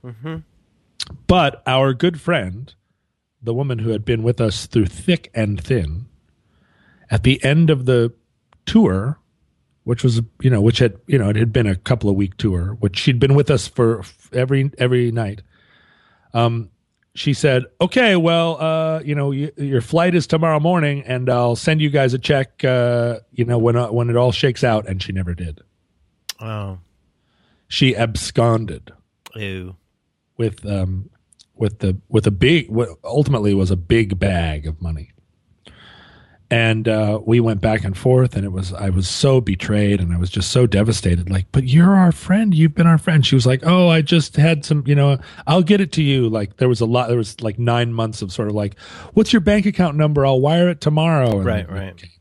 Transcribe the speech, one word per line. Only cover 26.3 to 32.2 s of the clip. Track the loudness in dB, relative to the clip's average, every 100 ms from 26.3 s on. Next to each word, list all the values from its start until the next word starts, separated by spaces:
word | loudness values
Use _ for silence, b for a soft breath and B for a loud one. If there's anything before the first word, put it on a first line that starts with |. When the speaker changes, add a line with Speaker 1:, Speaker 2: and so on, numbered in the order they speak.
| -16
Speaker 1:
Wow. | -12 -10 -10 -12 _ _ _ _ _ _ _ _ _
Speaker 2:
She | 0 0
absconded | 2 -2 -4 -6 0 2 0 -4 -12 -16 _ _ _ -20
Speaker 1:
Ew. | -12 -10 -10 -12 -18 _ _ _ _ _ -6
Speaker 2:
with, | -6 -6
um, | -6 -4 -4 -6 -10 _ _ _ _
with | _ -4 -2
the, | -4 -4 _
with | 0